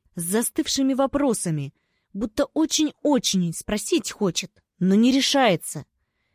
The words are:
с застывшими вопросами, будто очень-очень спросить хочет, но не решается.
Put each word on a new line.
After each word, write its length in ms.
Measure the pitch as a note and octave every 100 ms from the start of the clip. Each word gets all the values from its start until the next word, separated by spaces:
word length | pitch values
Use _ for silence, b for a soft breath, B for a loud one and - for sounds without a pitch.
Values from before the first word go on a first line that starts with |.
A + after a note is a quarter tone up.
| _ -
с 80 |
застывшими 720 | E3+ G#3+ A#3+ - D4+ - C4+
вопросами, 800 | C4 C4+ C#4 C#4+ G#3 F3 D3+ C#3 _ _ _ _
будто 320 | G3 A3 - C4+
очень-очень 1000 | D4+ D#4 - D4+ - D4+ C4 - F#3+ E3+
спросить 580 | - - G#3 - D#4+ -
хочет, 520 | - G3 - - _ _ -
но 160 | F#3 G3+
не 160 | B3
решается. 720 | C4+ B3+ C#4 A#3+ E3 - D3+ - _ _ _ _